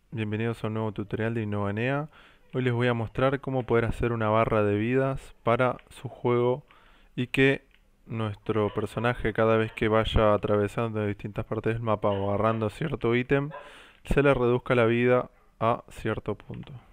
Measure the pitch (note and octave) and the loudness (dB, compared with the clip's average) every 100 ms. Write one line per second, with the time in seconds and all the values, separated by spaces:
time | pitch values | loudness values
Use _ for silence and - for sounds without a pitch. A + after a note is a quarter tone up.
0 | _ A2+ G#2+ G#2+ A#2 A2+ A2 A2 A2 G#2 | _ -6 -4 -2 -2 -4 -4 -4 -4 -6
1 | G#2 G#2+ A2 A#2 G#2+ G#2 G2+ G#2 B2 C#3 | -6 -4 -2 -2 -2 -2 -2 -2 -2 -2
2 | D#3 - - _ _ C3 B2+ A#2+ B2 A#2 | -4 -12 -20 _ _ -2 0 2 0 0
3 | A2 - C3 C3+ - C3 A#2 A#2 A2+ - | -2 0 0 0 -2 -4 0 2 2 0
4 | A#2+ A#2 A2 A2 A2+ A2 G#2 G#2 A2+ C3 | -2 0 2 2 2 2 2 2 2 0
5 | C3+ C#3 - - - A#2+ B2+ - - - | 0 -4 -10 -6 -2 2 0 -2 -12 -16
6 | A#2 - B2 A#2+ B2 B2+ - - _ - | -14 -4 0 2 2 0 -6 -20 _ -20
7 | _ - B2 - C3+ C3+ - _ _ _ | _ -8 -4 2 2 2 -4 _ _ _
8 | - A2+ A2 G2+ - A2 G#2 - G#2 - | -10 -6 -6 -6 -4 0 0 -2 -6 -2
9 | A#2 A#2+ A2+ G#2+ A2+ A2+ A2 - A2 A2 | -2 0 -2 2 4 4 0 -2 0 2
10 | G#2+ - G#2+ G#2 A2 G#2 G2+ - A#2 G#2+ | 2 2 4 2 2 0 0 -2 -4 -2
11 | G#2 G2+ A2 G2+ G#2+ A2 A2 A2+ A#2 G#2 | -4 -4 -8 -10 -8 -4 -2 -2 -2 0
12 | G#2+ G2+ G2 G2+ A2 A2+ G#2+ - D#3 B2 | 0 0 0 0 0 0 -2 -4 -6 -2
13 | A#2 A#2+ B2+ C#3 C#3+ - - - - _ | 0 0 2 0 0 -8 -16 -20 -20 _
14 | - - C#3+ C3 A#2+ B2 - B2 A2+ A#2+ | -2 2 4 4 4 2 2 2 4 4
15 | B2 B2 - - _ _ A2+ A#2+ - - | 4 2 0 -10 _ _ 0 0 -4 -8
16 | A2+ A2 - G2+ - B2 - B2+ - | -6 -4 -6 -8 -10 -16 -14 -18 -20